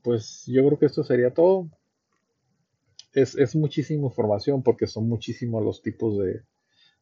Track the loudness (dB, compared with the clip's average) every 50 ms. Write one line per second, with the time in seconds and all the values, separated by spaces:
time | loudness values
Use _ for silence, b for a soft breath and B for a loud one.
0 | _ -2 -2 -2 -2 -6 -16 -18 -10 0 2 4 4 4 4 4 2 2 2 -2
1 | -2 0 2 2 2 2 2 4 4 4 4 2 -2 -8 -14 _ _ _ _ _
2 | _ _ _ _ _ _ _ _ _ _ _ _ _ _ _ _ _ _ _ -20
3 | -20 _ _ 0 0 0 2 0 -2 0 0 -2 -2 -2 -2 -4 -4 -4 -4 -4
4 | -4 -4 -4 -2 -2 0 0 0 0 -2 -2 0 2 0 2 2 -2 -4 -4 -4
5 | -2 -2 -2 -4 -4 -8 -8 -8 -6 -6 -4 -2 -2 -4 -4 -6 _ -10 -8 -4
6 | -4 -2 -2 -2 -2 -4 -4 -6 -10 _ _ _ _ _ _ _ _ _ _ _